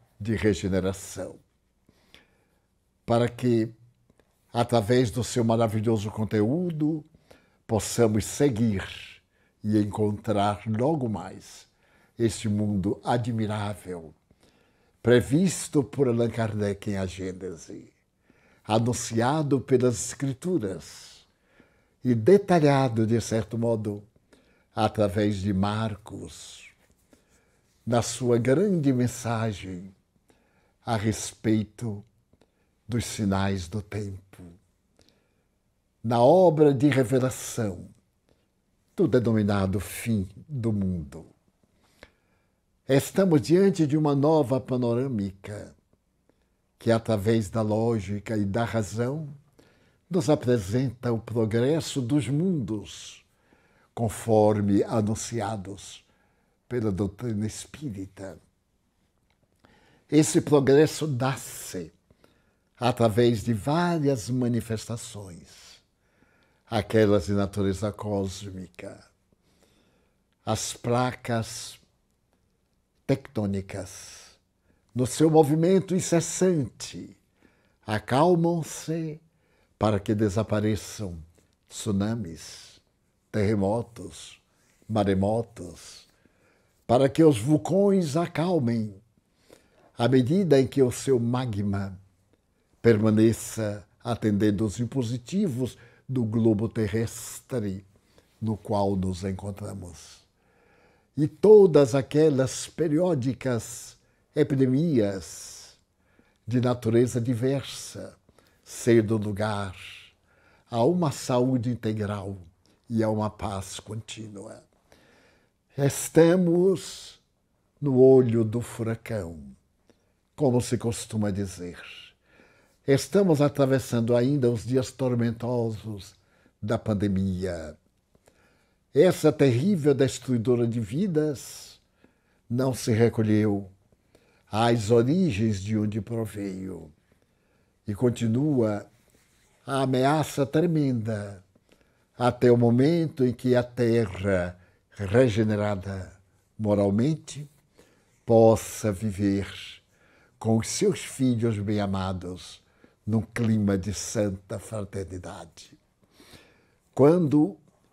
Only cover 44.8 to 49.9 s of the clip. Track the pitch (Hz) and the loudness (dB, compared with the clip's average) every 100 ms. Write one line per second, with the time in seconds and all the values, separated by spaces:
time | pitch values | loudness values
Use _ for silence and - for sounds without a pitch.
44.8 | 120 117 135 113 98 95 - 104 87 _ | 0 -2 -2 -4 -6 -8 -14 -14 -16 _
45.8 | _ _ _ _ _ _ _ _ _ _ | _ _ _ _ _ _ _ _ _ _
46.8 | 113 113 113 110 98 113 95 117 107 107 | 0 0 2 -2 2 0 0 -4 -2 0
47.8 | 117 113 92 104 - 110 101 110 113 113 | 0 -2 -4 -8 -6 -4 -2 -2 -2 -4
48.8 | 95 104 120 151 147 - _ _ _ _ | -4 -4 -6 -6 -10 -16 _ _ _ _
49.8 | _ | _